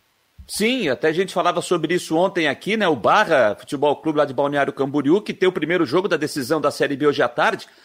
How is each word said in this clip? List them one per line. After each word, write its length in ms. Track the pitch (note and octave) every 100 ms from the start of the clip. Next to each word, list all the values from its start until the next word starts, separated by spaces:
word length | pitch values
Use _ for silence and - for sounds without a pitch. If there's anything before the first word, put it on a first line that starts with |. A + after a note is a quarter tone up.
| _ _ _ - -
Sim, 380 | - G#3+ C4 E3+
até 200 | A#2+ D#3
a 40 |
gente 220 | D#3+ F#3+
falava 260 | F#3+ E3+ F3
sobre 320 | - F3+ D#3
isso 240 | E3+ - D#3+
ontem 320 | F#3+ F#3 D#3
aqui, 260 | B2+ -
né? 140 | A3 G3
O 80 | C#3
Barra 580 | A#2 F3+ G3 D3+ A2
Futebol 400 | G2 - C#3+ D3 C#3+
Clube 200 | D#3+ D3
lá 80 |
de 80 | C#3+
Balneário 400 | C3 C#3+ C#3+ C#3
Camboriú, 480 | C#3 C3+ C#3+ C#3 F#3+
que 140 | G3+
tem 120 | F#3+ F#3
o 60 |
primeiro 320 | F3+ D3+ F3+
jogo 240 | D3+ D#3 G3
da 80 | E3
decisão 420 | D3 D#3 B2 D#3
da 120 | C#3+
Série 260 | - D3 C#3
B 100 | D3
hoje 160 | C#3
à 60 | B2+
tarde, 400 | - F#3+ F3+ - _